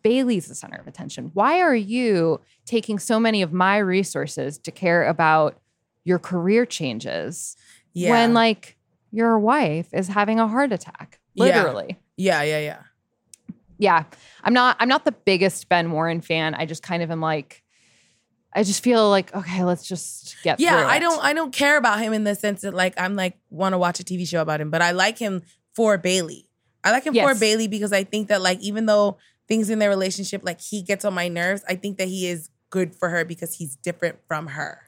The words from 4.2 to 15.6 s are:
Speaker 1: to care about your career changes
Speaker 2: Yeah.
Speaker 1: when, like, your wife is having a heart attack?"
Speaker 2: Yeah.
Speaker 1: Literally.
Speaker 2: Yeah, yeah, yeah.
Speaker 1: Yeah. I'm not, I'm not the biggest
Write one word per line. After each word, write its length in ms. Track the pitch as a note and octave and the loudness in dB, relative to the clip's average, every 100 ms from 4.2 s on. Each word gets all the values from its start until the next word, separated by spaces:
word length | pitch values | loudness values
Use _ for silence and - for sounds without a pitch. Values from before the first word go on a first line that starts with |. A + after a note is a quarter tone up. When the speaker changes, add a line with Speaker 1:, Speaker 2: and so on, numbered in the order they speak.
| C#3+ - C3+ D3 | -6 -6 -8 -8
Speaker 1:
to 120 | - | -16
care 360 | - F3+ E3+ C#3+ | -4 2 4 2
about 500 | D#3+ D#3+ D#3 D3+ - _ _ _ _ | 2 4 4 2 -2 _ _ _ _
your 140 | E3 F3+ | -2 -2
career 460 | - F3+ F3+ A3+ A#3+ | -2 -4 2 2 2
changes 880 | - C#3+ A2 - D#2+ E2+ E3+ - - _ - _ | -4 -6 -6 -6 -6 -6 -10 -14 -16 _ -20 _
Speaker 2:
Yeah. 160 | F3 F3 | -2 2
Speaker 1:
when, 220 | A#3 A#3 | 4 4
like, 420 | A#3 A3+ G#3+ - _ _ _ _ | 4 2 0 -8 _ _ _ _
your 280 | G#3+ A#3 A3 | 0 2 4
wife 500 | G#3+ D4 G3 D#3 E3+ | 2 2 0 -2 -4
is 160 | - F#3 | -6 -2
having 300 | G3+ G#3 A3 | -2 0 2
a 80 | A3+ | 0
heart 260 | A#3 C#4 | 0 0
attack?" 480 | F#3 - - D3+ _ _ | -2 -8 -20 -20 _ _
Speaker 2:
Yeah. 100 | - | 2
Speaker 1:
Literally. 540 | A#3+ E3+ D#3+ A2 - F3+ _ - | 4 6 2 -2 -8 -14 _ -2
Speaker 2:
Yeah, 260 | F#3 D#3+ | 2 2
yeah, 160 | D3+ D3+ | 0 -2
yeah. 220 | D3+ - - _ _ _ _ - - - _ - | -4 -10 -20 _ _ _ _ -20 -20 -20 _ 0
Speaker 1:
Yeah. 260 | G3 E3 D3+ - - - | 2 2 0 -18 -20 -6
I'm 80 | - | 2
not, 240 | B3 B3 - | 4 4 2
I'm 80 | A#3 | 2
not 160 | D4 | 2
the 80 | D4+ | 0
biggest 560 | - - F#3 F#3+ - | 0 0 2 2 0